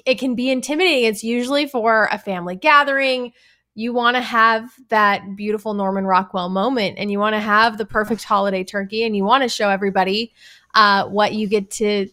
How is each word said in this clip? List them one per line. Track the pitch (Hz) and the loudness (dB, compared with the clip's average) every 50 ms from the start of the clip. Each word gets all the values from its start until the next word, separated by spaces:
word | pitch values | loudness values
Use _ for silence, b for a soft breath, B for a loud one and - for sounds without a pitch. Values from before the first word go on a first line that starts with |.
| - | -2
it | 262 254 - | -2 -2 0
can | 254 262 240 | 0 -4 -2
be | 233 247 262 | -2 0 0
intimidating. | 262 254 - 262 302 311 370 359 302 254 | -2 -2 -2 -4 -2 0 2 2 2 2
It's | 233 220 214 220 226 | 2 0 -2 -2 -4
usually | 226 240 240 247 254 285 285 302 | -4 -2 -2 -2 0 0 -2 -2
for | 277 - 240 214 226 220 220 208 - | -2 -2 0 2 4 4 4 4 2
a | - | -2
family | 208 - 208 185 175 175 180 185 | -4 -4 -6 -6 -6 -6 -8 -6
gathering. | 185 - 311 294 285 285 277 269 277 269 262 254 254 247 240 b b b b b b b b - | -2 2 4 6 6 4 4 0 0 0 0 -2 -2 -4 -8 b b b b b b b b -12
You | 208 226 240 | -8 -6 -4
wanna | 233 247 233 240 247 247 | -2 0 0 2 0 0
have | 240 220 240 226 226 226 226 220 233 254 _ _ - - | -2 0 2 4 4 4 2 0 -4 -8 _ _ -6 0
that | 226 214 208 202 202 - 175 202 196 | 2 4 4 4 2 0 -4 -10 -12
beautiful | 202 208 208 208 208 - 220 208 | -8 -6 -4 -4 -4 -4 -6 -4
Norman | 202 196 190 196 196 190 | -2 -2 -2 -2 -2 0
Rockwell | 190 185 185 190 - - 185 180 180 | 2 2 2 2 0 -4 -6 -4 -2
moment, | 185 190 202 254 269 247 196 185 196 | -2 0 0 0 0 0 -2 -2 -4
and | - 208 208 | -4 -6 -4
you | 202 202 | -2 -2
wanna | 208 214 220 214 | 0 0 0 -2
have | 214 220 208 214 226 233 220 | 0 2 2 4 2 2 0
the | 208 214 | -4 -8
perfect | - - 214 214 220 233 208 | -4 -2 -2 -2 -2 -4 -4
holiday | - - 214 196 196 202 190 185 | -2 0 0 0 0 0 -2 -4
turkey, | 185 - - 202 196 196 220 220 | -4 -4 -6 -6 -6 -4 -4 -2
and | 233 226 214 | -2 -2 0
you | 202 190 | 0 2
wanna | 208 247 277 269 233 | 2 2 2 2 0
show | - - 214 202 | -2 -2 0 0
everybody, | 196 190 202 196 185 196 185 190 202 220 233 - b b b b b b b b - | 0 0 -2 -2 0 0 0 0 0 -4 -4 -8 b b b b b b b b 4
uh, | 220 208 202 196 196 - - | 4 6 6 4 2 0 0
what | 196 208 208 - 202 | 0 0 0 0 0
you | 214 214 190 | -2 -4 0
get | 214 208 196 - | -2 -2 -2 -4
to | - - 214 208 208 202 190 190 | -6 -4 -2 0 0 -2 -4 -6